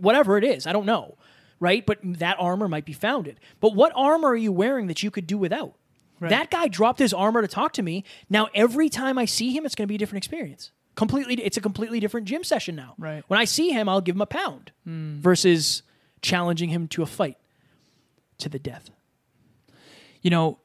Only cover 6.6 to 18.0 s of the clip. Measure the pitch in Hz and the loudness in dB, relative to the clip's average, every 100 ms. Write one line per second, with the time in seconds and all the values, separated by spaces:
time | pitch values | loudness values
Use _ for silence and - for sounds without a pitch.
6.6 | 330 175 226 233 254 180 202 233 208 - | -2 2 2 4 2 2 2 2 0 0
7.6 | 294 - 180 175 - - - 208 214 202 | -2 -2 -4 -4 -8 -16 -2 0 2 2
8.6 | 233 247 320 - 269 262 226 - 240 262 | 2 4 0 0 -2 0 -2 -2 -2 -2
9.6 | 302 - 202 208 208 196 - 330 185 139 | -4 -6 -4 -4 -4 -6 -8 -10 -10 -14
10.6 | - _ _ - 214 269 247 247 196 220 | -20 _ _ -2 0 0 -2 -2 -2 -4
11.6 | 208 196 220 233 208 233 202 285 359 262 | -4 -4 -4 -2 -2 -4 -4 -6 -2 -2
12.6 | - 160 131 - 156 151 - 196 226 - | -2 -10 -12 -14 -10 -10 -2 0 2 2
13.6 | 339 254 202 196 180 180 208 302 381 - | 0 0 0 0 0 -2 -4 -4 -6 -8
14.6 | - _ - 165 156 147 175 180 190 165 | -18 _ -12 -10 -10 0 2 4 6 4
15.6 | 151 - - _ _ _ - 180 175 165 | 2 -4 -8 _ _ _ -2 0 0 -2
16.6 | 170 170 160 - 160 - 165 123 _ _ | -2 -4 -4 -4 -4 -2 -4 -4 _ _
17.6 | _ _ _ _ | _ _ _ _